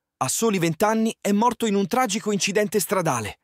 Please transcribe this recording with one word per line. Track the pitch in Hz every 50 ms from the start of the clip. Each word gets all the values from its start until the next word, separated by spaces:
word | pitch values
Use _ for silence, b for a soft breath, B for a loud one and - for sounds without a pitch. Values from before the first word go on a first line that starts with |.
| _ _ _ -
A | 131 131
soli | - - 226 226 196 185
venti | 165 170 156 - 214
anni | 208 220 226 220 226 - _
è | - 202
morto | 202 202 233 240 220 - 233
in | 220 196
un | 202 196 160
tragico | 233 254 262 208 185 214 - 208
incidente | 208 180 - 202 180 214 214 - - 208
stradale. | - - 202 190 170 156 131 117 107 101 - _